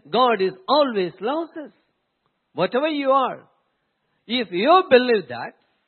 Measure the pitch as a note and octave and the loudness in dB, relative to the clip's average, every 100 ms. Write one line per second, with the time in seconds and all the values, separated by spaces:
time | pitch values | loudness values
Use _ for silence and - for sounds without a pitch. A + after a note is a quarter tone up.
0 | C#3+ G3+ B3+ G#3+ F#3+ F#3 - C#4+ C#4 G#3 | -6 0 2 2 -2 -4 0 0 2 0
1 | F3+ - G#3 D4+ E4 E4 C4 _ _ _ | -4 -6 -6 -6 -8 -12 -18 _ _ _
2 | _ _ _ _ _ - F#3 A#3+ D#4 D4 | _ _ _ _ _ -6 -4 -2 -2 -2
3 | C4+ C4+ B3+ D3 - _ _ _ _ _ | 0 0 0 -6 -16 _ _ _ _ _
4 | _ _ - B3 G#3 F3 B3+ F#4 F4 B3+ | _ _ -6 -6 -4 -2 2 4 6 4
5 | B3 A3 C#3 A#2+ D3+ - _ _ | 4 0 -2 -12 -14 -16 _ _